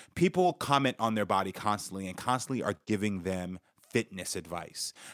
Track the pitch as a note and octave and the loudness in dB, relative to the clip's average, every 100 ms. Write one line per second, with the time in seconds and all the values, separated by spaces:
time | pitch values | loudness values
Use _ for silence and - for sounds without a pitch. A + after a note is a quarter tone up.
0 | - - F3+ F3 F3+ - - C#3+ C3+ - | -14 2 2 6 2 2 2 4 4 2
1 | A2+ A2 G2 G2 F#2+ - G#2+ G#2 - F#2+ | 0 2 2 2 0 -2 0 0 -2 -8
2 | F#2+ F2+ - B2+ - B2+ F2 G2 - G#2+ | -8 -6 0 0 0 -2 0 -2 0 0
3 | G#2 F#2+ F2 F#2 F2+ F#2 - _ _ A#2+ | 2 0 -2 -4 -4 -8 -14 _ _ -2
4 | G#2+ F#2+ F2 F#2+ E2 E2+ E2 - - - | -2 -6 -6 -8 -6 -10 -10 -10 -10 -10
5 | - | -18